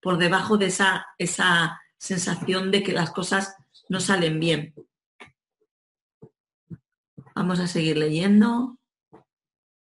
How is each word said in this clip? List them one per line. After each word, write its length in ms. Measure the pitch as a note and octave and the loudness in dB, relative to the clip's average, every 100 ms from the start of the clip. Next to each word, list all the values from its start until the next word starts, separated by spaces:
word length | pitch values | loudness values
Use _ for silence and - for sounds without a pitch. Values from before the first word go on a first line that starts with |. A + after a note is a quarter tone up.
por 180 | F#3 F3 | 0 0
debajo 380 | F3 F#3 F3+ G#3+ | 2 2 2 2
de 100 | G3 | 2
esa, 400 | F#3 G3 F#3 - - | 2 0 0 -6 -6
esa 640 | F3 - F#3 E3+ D#3+ D#3+ _ _ | -6 0 2 2 0 -4 _ _
sensación 720 | - F#3 F#3 F3 - F#3 F#3 | -6 -4 -4 -4 -2 -2 0
de 120 | G3 | 0
que 100 | G3 | 0
las 180 | E3+ E3 | -2 -2
cosas 440 | - F3 G3 G3 - _ _ _ | -4 -2 -2 -2 -10 _ _ _
no 120 | - | -6
salen 400 | - G3 E3 D#3 | 0 2 2 0
bien. 340 | E3 D#3 D#3 - - _ _ _ - _ _ _ _ _ _ _ _ _ - _ _ _ _ - _ _ _ - - | 0 0 -2 -14 -20 _ _ _ -20 _ _ _ _ _ _ _ _ _ -20 _ _ _ _ -20 _ _ _ -20 -14
Vamos 260 | - F3+ F3+ | -4 -2 0
a 60 | F3 | -2
seguir 320 | E3+ D#3+ D3+ | -2 0 0
leyendo. 800 | D#3 D#3 F#3+ G#3 A#3 A#3 B3+ - _ _ _ - _ _ _ _ _ _ | 0 0 4 6 6 2 -4 -8 _ _ _ -20 _ _ _ _ _ _